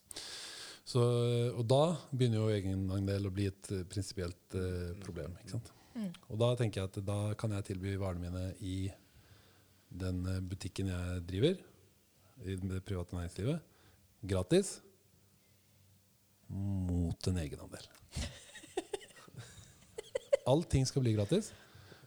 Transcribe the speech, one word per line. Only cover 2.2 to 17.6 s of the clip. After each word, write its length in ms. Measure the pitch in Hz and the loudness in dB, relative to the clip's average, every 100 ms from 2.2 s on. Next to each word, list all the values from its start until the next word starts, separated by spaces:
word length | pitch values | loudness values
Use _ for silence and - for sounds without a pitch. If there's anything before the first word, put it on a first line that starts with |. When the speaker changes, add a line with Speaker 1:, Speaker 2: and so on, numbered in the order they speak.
| 123 110 | 4 4
Speaker 1:
jo 120 | 110 | 4
egenandel 760 | 104 95 95 95 98 98 98 98 | 2 2 0 0 0 0 0 0
å 40 | |
bli 120 | 95 98 | 0 -2
et, 240 | - - | -2 -6
eh, 120 | 95 | -4
prinsipielt, 720 | 90 104 92 - 87 - - 95 | -4 -4 -4 -4 -6 -8 -6 -4
eh, 380 | 92 90 87 98 | -2 -2 -4 -6
problem, 320 | 98 85 87 90 | -8 -8 -8 -10
ikke 80 | - | -8
sant? 200 | 117 - - - 247 | -8 -8 -18 -12 -6
Speaker 2:
Mm. 180 | 196 170 - | -6 -8 -8
Speaker 1:
Og 100 | 107 | 2
da 160 | 117 123 | 2 4
tenker 200 | 113 98 | 0 -2
jeg 20 | 98 - | -6 -6
at 80 | 98 | -2
da 280 | 101 107 104 | -2 -2 -2
kan 160 | 110 | -2
jeg 120 | 101 - | -2 -4
tilby 320 | 95 95 98 | -4 -2 -2
varene 340 | 98 87 87 | -2 -2 -4
mine 240 | 90 92 - | -4 -4 -6
i 300 | 92 95 95 - - - - - - _ _ _ - 87 | -4 -2 -2 -4 -20 -20 -20 -20 -20 _ _ _ -14 -6
den, 300 | 92 90 92 | -2 -2 0
eh, 140 | 92 | -2
butikken 480 | 95 95 92 - 95 | -2 -6 -6 -2 -2
jeg 400 | 90 90 90 87 | 0 -2 -4 -2
driver, 300 | 92 147 190 - - - _ _ _ _ - 92 | 2 4 2 -6 -20 -20 _ _ _ _ -10 -6
i 100 | 95 | -2
det 300 | 95 92 - | -2 -2 -2
private 260 | 92 87 | -4 -4
næringslivet, 500 | 90 85 - 113 160 - - - _ _ - 95 | -4 -4 -2 -2 -2 -6 -20 -20 _ _ -10 0
gratis, 560 | 95 92 175 196 - - _ _ _ _ _ _ _ _ _ - - _ _ _ _ - | 0 6 4 4 -4 -16 _ _ _ _ _ _ _ _ _ -20 -20 _ _ _ _ -10
mot 800 | 95 98 98 92 87 85 - - | -4 -2 0 2 2 2 0 0
en 80 | 92 | 0
egenandel. 480 | 76 71 | -2 -6